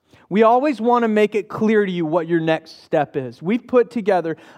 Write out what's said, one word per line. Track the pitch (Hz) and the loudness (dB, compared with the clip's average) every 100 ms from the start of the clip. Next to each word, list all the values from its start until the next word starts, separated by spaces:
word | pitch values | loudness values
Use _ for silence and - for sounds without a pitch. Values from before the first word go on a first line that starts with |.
| _ _ - | _ _ -4
We | 196 | 2
always | 220 247 294 226 | 4 4 0 -2
want | 226 240 | 0 0
to | 233 | 2
make | 214 208 214 | 0 0 -2
it | - | -8
clear | - 220 220 202 | -4 0 2 0
to | |
you | 175 156 | -2 -2
what | 170 165 | -2 0
your | 170 | 0
next | 160 160 - - _ | 0 -2 -4 -20 _
step | 160 139 147 | -2 -2 -6
is. | 127 117 | -8 -8
We've | 160 233 - | -4 -4 0
put | 247 233 | 0 0
together | 240 196 185 160 156 - | -4 -2 -2 -2 -8 -14